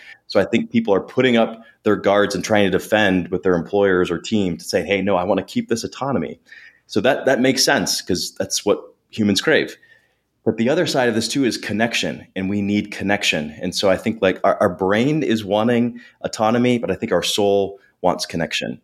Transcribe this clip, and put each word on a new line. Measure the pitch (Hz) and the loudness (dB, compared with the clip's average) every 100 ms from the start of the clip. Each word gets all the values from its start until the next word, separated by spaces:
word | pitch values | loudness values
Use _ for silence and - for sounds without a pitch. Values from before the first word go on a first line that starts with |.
| - - - | -16 -20 -2
So | 104 | 0
I | |
think | 95 113 113 | 2 0 0
people | 117 110 | -2 2
are | 95 | 0
putting | - - 127 117 | 0 0 4 4
up | 113 - - _ | 2 -2 -18 _
their | 107 98 | 0 2
guards | 101 101 101 90 | 4 4 2 0
and | |
trying | - 107 98 | 0 2 4
to | |
defend | 90 - 107 101 92 85 | 0 0 2 2 2 0
with | 92 | -2
their | 95 | 0
employers | 87 80 101 101 90 87 | 0 0 2 4 2 0
or | 85 | -2
team | - 110 92 82 | -2 -2 0 -4
to | |
say, | - 98 | -8 -8
"Hey, | 82 101 | -6 -4
no, | 98 90 | -2 -2
I | |
wanna | 92 95 | 0 -2
keep | - 123 117 | -2 -6 -4
this | 117 | -4
autonomy." | - - 135 113 69 - _ - - _ _ | -6 -8 -6 -4 -6 -10 _ -20 -20 _ _
So | 107 | 0
that, | 117 139 | 2 2
that | 131 113 | 2 2
makes | 131 127 | 2 2
sense | - 135 87 - | 2 2 0 -4
'cause | - 92 - - | -4 -4 -4 -8
that's | 95 - | -6 -2
what | 101 - - _ _ | 0 -2 -4 _ _
humans | - 104 95 | -2 0 2
crave. | - 127 69 - _ - _ _ _ _ | 2 2 0 -6 _ -20 _ _ _ _
But | - 113 | -4 0
the | 117 | 0
other | 160 156 | 0 0
side | 143 123 | 2 2
of | 110 | 0
this | 113 | -2
too | 143 | 0
is | 123 104 | 0 -2
connection, | - 104 117 - 85 - - 95 | -4 -2 0 0 -4 -6 -10 -6
and | 95 | -4
we | 101 | -2
need | 101 104 104 | 0 0 -2
connection. | - 98 101 - 87 76 - | -4 -2 0 0 -2 -4 -8
And | 92 | -6
so | - 101 | -2 2
I | 90 | 2
think, | 117 113 | 0 0
like, | 95 92 | 0 2
our, | 98 - | 0 2
our | 104 | 0
brain | 85 95 107 131 156 | 2 0 2 2 0
is | 135 113 | 0 -2
wanting | 98 104 113 120 120 120 - _ | 0 0 2 2 0 -4 -16 _
autonomy, | - - 110 120 123 120 | -8 0 0 2 2 0
but | 92 | -2
I | |
think | 90 110 | -4 -2
our | 90 | 0
soul | - - 101 101 98 - _ _ | 0 0 2 2 0 -6 _ _
wants | 90 - | -2 -2
connection. | - 87 78 - 58 64 | -4 -4 -4 -4 -6 -8